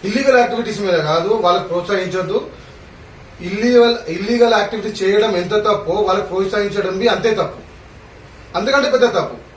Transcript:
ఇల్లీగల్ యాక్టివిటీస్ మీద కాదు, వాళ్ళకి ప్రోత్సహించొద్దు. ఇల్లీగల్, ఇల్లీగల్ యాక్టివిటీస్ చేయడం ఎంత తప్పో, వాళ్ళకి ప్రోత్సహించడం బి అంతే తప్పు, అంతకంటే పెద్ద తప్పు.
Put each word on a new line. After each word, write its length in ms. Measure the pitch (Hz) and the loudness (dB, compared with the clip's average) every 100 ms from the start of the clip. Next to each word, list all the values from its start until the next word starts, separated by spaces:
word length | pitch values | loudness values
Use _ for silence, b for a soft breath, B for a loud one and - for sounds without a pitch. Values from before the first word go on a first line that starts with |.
| 196 | -2
ఇల్లీగల్ 300 | 240 269 254 | 0 4 4
యాక్టివిటీస్ 440 | 233 226 214 202 | 4 0 -4 -4
మీద 120 | 196 | 0
కాదు, 360 | 170 151 165 190 | 0 2 0 0
వాళ్ళకి 380 | 220 180 175 - | 2 2 2 0
ప్రోత్సహించొద్దు. 840 | 175 175 196 180 180 160 220 - - B B B - - - - - | -4 -2 -4 -2 -4 -2 -4 -6 -18 B B B -20 -20 -20 -20 -14
ఇల్లీగల్, 560 | 180 202 240 247 233 233 - | -8 -2 4 4 4 2 -6
ఇల్లీగల్ 460 | 170 208 240 233 | -6 -2 2 4
యాక్టివిటీస్ 500 | 214 202 214 175 - | 4 0 -4 -6 -2
చేయడం 320 | 190 208 214 180 | 2 2 2 0
ఎంత 180 | 180 | 0
తప్పో, 400 | 214 214 208 160 | 0 0 -2 0
వాళ్ళకి 340 | 202 190 190 - | 0 0 0 -2
ప్రోత్సహించడం 720 | 185 190 208 202 202 180 190 | -4 -2 -2 -2 -2 -4 -2
బి 80 | 233 | -2
అంతే 260 | - 226 | 0 -2
తప్పు, 260 | 202 160 - - - - - - - - - - 170 | -2 -4 -8 -20 -20 -20 -20 -20 -20 -20 -20 -8 -4
అంతకంటే 320 | 220 277 - | 0 0 2
పెద్ద 160 | 254 233 | 2 2
తప్పు. 440 | 196 - - - | 2 -4 -10 -18